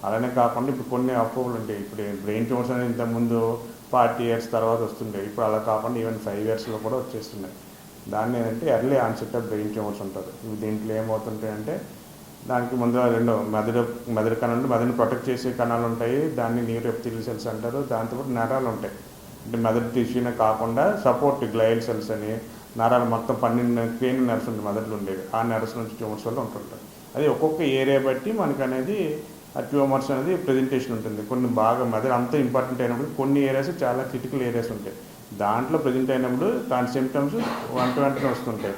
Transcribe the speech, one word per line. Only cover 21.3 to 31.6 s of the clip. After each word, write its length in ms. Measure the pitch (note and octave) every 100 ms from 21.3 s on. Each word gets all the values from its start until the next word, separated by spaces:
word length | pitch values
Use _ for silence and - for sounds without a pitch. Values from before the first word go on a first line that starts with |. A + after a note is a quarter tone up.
| -
గ్లైల్ 380 | A2+ A2+ A2 A#2
సెల్స్ 280 | A2+ A2 G#2+
అని 280 | G#2+ G#2+ A2+ - - - A#2
నరాలు 260 | A2+ B2
మొత్తం 300 | A#2 A2+ -
పన్నెండు 600 | A#2 A#2+ A#2 A#2+ A#2+ A#2 A#2
క్రేనియల్ 300 | B2+ C3 B2
నర్వ్స్ 200 | A2 A2+
ఉంటాయి 180 | G#2+ G#2
మెదడులో 280 | G#2 G#2+ G#2+
ఉండేవి, 220 | G2 F#2+ F#2+ A2+
ఆ 60 |
నర్వ్స్ 340 | A#2 A2 A2+ A#2+
నుంచి 140 | A2+
ట్యూమర్స్ 360 | G#2+ A2 G#2 A#2
వల్ల 120 | B2
ఉంటుంటాయి. 440 | A2 G#2 - - - - - -
అది 120 | D3+
ఒక్కొక్క 340 | - D#3 D#3
ఏరియా 360 | D3+ C3 C3+ C#3
బట్టి 320 | C3 B2+ G#3
మనకు 300 | A3 D#3+ C3
అనేది 600 | C3 C3 C3+ G#3 E3 D3+ - - - -
ఆ 40 |
ట్యూమర్స్ 500 | C3 C#3+ C#3 C3 C3
అనేది 260 | C3 D3+ F#3
ప్రెజెంటేషన్ 560 | - C3 C3 C3 B2
ఉంటుంది. 300 | A2+ G#2+ G#2+
కొన్ని 260 | G#2 B2+ B2
బాగా 360 | A2